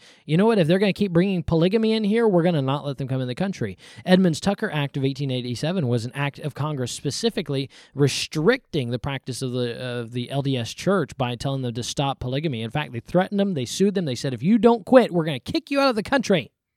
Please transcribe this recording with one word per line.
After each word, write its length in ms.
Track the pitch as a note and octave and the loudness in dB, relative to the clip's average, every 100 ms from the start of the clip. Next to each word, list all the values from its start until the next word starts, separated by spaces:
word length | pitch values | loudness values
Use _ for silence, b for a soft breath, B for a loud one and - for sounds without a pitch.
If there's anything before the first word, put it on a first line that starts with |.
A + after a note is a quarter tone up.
| b b - | b b 0
"You 100 | D#3+ | 2
know 100 | A3 | 4
what? 140 | G#3+ | 4
If 80 | D#3 | 4
they're 100 | F#3 | 4
gonna 140 | G3+ | 2
keep 180 | - G3+ | 2 2
bringing 320 | E3 G3 F3+ | 2 2 0
polygamy 500 | - E3 F3+ A3+ A3 | 0 2 4 2 2
in 120 | A3 | 0
here, 240 | G3+ A3+ A3+ | 2 2 4
we're 160 | F3 | 4
gonna 180 | F3 D#3+ | 4 2
not 240 | C3 C#3+ C#3 | 0 -2 -4
let 120 | C3+ | -6
them 100 | C3 | -4
come 120 | C3 | -4
in 60 | B2+ | -4
the 80 | |
country." 420 | B2 F#3+ - G#2 F#2 B B | -4 -4 -4 -6 -8 B B
Edmunds 340 | - F#3 F#3 C3+ | 2 4 4 2
Tucker 320 | G3 G3+ G3 | -2 -2 -2
Act 260 | D3+ C#3 C#3+ | -2 -4 -2
of 80 | |
eighteen 280 | C3+ C3+ C#3 | -2 -2 -4
eighty-seven 560 | B2+ A#2+ A#2 D3+ F#3+ B2+ | -4 -4 -4 -4 -2 0
was 160 | A#2+ | 0
an 80 | A#2+ | -2
act 240 | C#3+ C#3+ - | -4 -6 -4
of 160 | D3 | -8
Congress 380 | - D3+ C#3+ A#2+ | -6 -4 -4 -6
specifically 760 | - C#3+ - A3+ - D3 C3+ C3+ B B C3+ | -6 -6 -2 -4 -4 -4 -4 -6 B B 0
restricting 960 | C#3+ - - D#3 E3+ C4 _ D#3+ A#2+ | 2 2 -4 0 2 2 _ -4 -2
the 100 | B2 | -4
practice 420 | C#3+ C3+ - A#2+ | -4 -8 -8 -8
of 80 | C3 | -4
the, 260 | B2 A#2+ A#2+ | -4 -4 -6
of 360 | B2+ A#2+ A#2 | -8 -8 -6
the 180 | B2 B2 | -8 -6
L 120 | C#3 | -4
D 140 | C#3 C3+ | -2 -2
S 160 | A#2 | -4
Church 440 | - F3+ G3 C3 - | -4 0 0 -2 -4
by 180 | B2 | -4
telling 280 | A#2 C#3 C3+ | -4 -4 -4
them 120 | B2 | -4
to 80 | A#2+ | -4
stop 380 | A#2 - C#3 B2+ | -6 -2 -2 -2
polygamy. 420 | B2+ C3+ D#3+ A2+ | -4 -4 -2 -4
In 80 | A2+ | -4
fact, 220 | D3+ D3+ | -6 -6
they 80 | A#2+ | -8
threatened 400 | - F3 F#3+ G3+ | -2 0 0 0
them, 140 | G3+ | 0
they 100 | D3+ | 0
sued 320 | A#2+ - G3+ F#3+ | -4 0 2 2
them, 80 | |
they 100 | D#3 | -4
said, 180 | A#2+ C#3 | -4 -4
"If 80 | A#2 | -2
you 160 | D#3 A3+ | 2 6
don't 300 | A#3 A#3 - | 6 4 6
quit, 240 | B3+ G3+ | 6 6
we're 140 | F3 | 0
gonna 160 | D#3+ C3 | -2 -4
kick 280 | - D#4+ - | -4 -6 -2
you 120 | C#4 | 0
out 100 | C#4 | 0
of 60 | A3 | 0
the 80 | |
country." 480 | F3 C4+ G#3 F3+ - _ _ | -2 -2 2 0 0 _ _